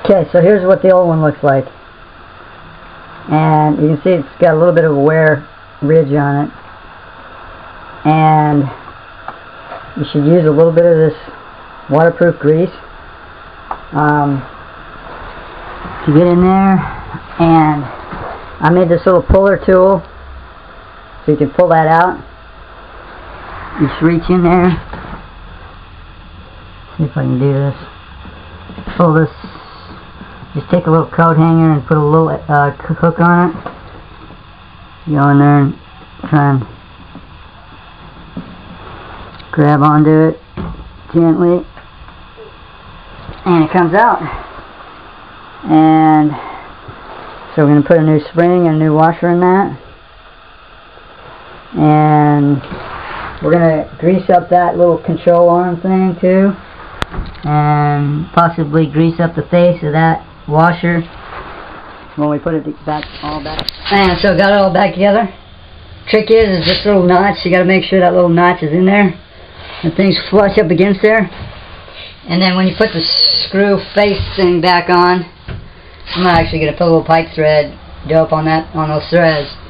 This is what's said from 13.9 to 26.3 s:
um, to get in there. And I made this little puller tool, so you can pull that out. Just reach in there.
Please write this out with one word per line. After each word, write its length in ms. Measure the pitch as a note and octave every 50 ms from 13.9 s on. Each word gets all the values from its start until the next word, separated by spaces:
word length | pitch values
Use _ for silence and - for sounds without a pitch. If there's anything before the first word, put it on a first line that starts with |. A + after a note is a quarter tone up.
um, 500 | - C#3+ D3+ D3+ D3 D3 C#3+ C#3+ C#3 C3+ A#2 - - - - - - - - - - - - - - - - - - - - - - - - - - - - - - - -
to 80 | - C#3+
get 80 | D3+ F3
in 160 | F3+ F3 F3
there. 380 | F3+ F#3 F#3+ F#3+ F#3+ F#3+ F#3+ F3 C#3+ - - - - - - - - - -
And 480 | - E3+ E3 E3 E3 D#3 D#3 D3+ D3 C#3 A#2+ - - - - - - - - - - - - - - -
I 60 | D#3
made 180 | E3+ F#3 F#3 E3
this 160 | E3+ D#3+ -
little 160 | G3 F#3 E3+
puller 380 | - - - F#3+ G3 G3+ F#3+ F3 -
tool, 380 | - F#3+ F#3 F#3 F#3+ G3 F3 E3 - - - - - - - - - - - - - - - - - - - - - - - -
so 60 | -
you 60 | D3+
can 140 | D3+ D3 -
pull 160 | - - F3+ F3
that 160 | E3+ D#3+ D#3+
out. 320 | D#3 D#3+ E3 F3 F3+ E3+ C#3+ - - - - - - - - - - - - - - - - - - - - - - - - - - - - - - - -
Just 220 | E3 C3 - -
reach 260 | D#3 E3 E3+ D#3+ E3 -
in 140 | F3+ F#3 F3
there. 280 | E3+ F3 F3+ F3 F#3 E3 - - - - - - - - - - - - - - - - - - - - - - - - - - - - - - -